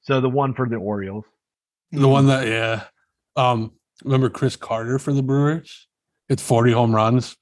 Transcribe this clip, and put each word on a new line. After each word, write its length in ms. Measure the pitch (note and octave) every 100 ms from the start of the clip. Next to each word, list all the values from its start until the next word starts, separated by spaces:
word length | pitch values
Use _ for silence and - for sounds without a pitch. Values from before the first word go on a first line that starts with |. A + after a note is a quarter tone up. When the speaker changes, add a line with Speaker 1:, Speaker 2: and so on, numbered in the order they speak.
Speaker 1:
So 200 | - C3+
the 80 | B2+
one 240 | C3 C3+
for 140 | B2+ B2+
the 60 | A2+
Orioles. 500 | F#2+ G#2 F#2+ G#2 G#2 _ _ _ _ _ _
Speaker 2:
The 140 | D3 C#3
Speaker 3:
Mm. 40 |
Speaker 2:
one 160 | C#3 C#3
that, 200 | C3 A#2+
yeah. 360 | A2+ A2+ A2 - _ _ _ _ -
Um, 360 | B2 A#2+ A2 _ _ _
remember 260 | - C3 B2+
Chris 260 | - C3 -
Carter 440 | - A2+ A2+ C3+
for 140 | C#3+
the 100 | C#3
Brewers? 640 | C3 C#3 C#3+ D#3+ - - _ _ _ _ _
Hit 100 | C3+
forty 320 | - A#2 A#2+
home 200 | A#2 A#2
runs 420 | A2 A2 B2+ A#2+ -